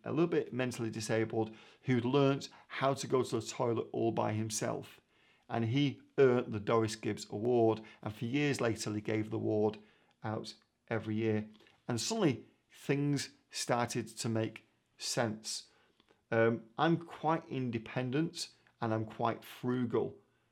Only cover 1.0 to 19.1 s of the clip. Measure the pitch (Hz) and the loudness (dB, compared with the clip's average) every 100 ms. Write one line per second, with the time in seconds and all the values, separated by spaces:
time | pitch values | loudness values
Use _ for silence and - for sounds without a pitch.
1 | 107 113 113 117 110 - - - - 123 | -2 0 0 -2 -4 -6 -20 -8 0 0
2 | 120 143 139 139 - - - - 135 135 | 4 4 4 4 -4 -16 -14 -2 0 0
3 | 113 127 123 113 - - 123 117 - 120 | 0 0 2 -2 -4 -2 -2 -2 -2 -2
4 | 113 113 113 110 110 - 117 104 - - | 0 0 0 0 -2 -4 -4 -4 -8 -18
5 | _ _ _ _ - 117 113 139 143 113 | _ _ _ _ -6 -2 0 2 2 -2
6 | - - 131 123 123 107 101 113 110 - | -2 6 6 6 2 -2 2 2 2 -2
7 | 113 95 - 104 120 123 113 107 - - | -4 -6 -6 -4 2 4 4 2 -4 -12
8 | 110 104 117 143 147 127 120 107 110 107 | -10 -6 -4 0 0 2 0 0 -4 -4
9 | 107 110 110 110 110 107 107 107 - _ | -2 -2 -2 -2 0 2 2 0 -10 _
10 | _ _ 110 110 - - _ _ - 113 | _ _ -6 -6 -8 -16 _ _ -6 -4
11 | 107 107 113 107 107 - - _ - 117 | -2 0 2 0 -2 -12 -20 _ -6 -4
12 | - 226 170 110 - _ _ - - 143 | -2 2 2 0 -6 _ _ -8 -2 0
13 | 143 139 - - _ - - 120 117 123 | 2 0 -2 -12 _ -6 0 0 0 -2
14 | 107 - 120 110 110 - _ _ _ - | -6 -6 -2 -2 -2 -6 _ _ _ -12
15 | - 139 113 107 - - - _ _ _ | -4 0 0 -2 -8 -10 -12 _ _ _
16 | _ _ - 113 113 113 - - 160 165 | _ _ -2 4 4 2 -4 0 2 2
17 | - - 147 165 - 131 127 113 - 131 | -2 -6 -2 -2 -2 -4 -2 -4 -4 -4
18 | 127 139 165 - - _ _ - 117 110 | -2 0 -2 -4 -12 _ _ -4 0 0
19 | 110 | -2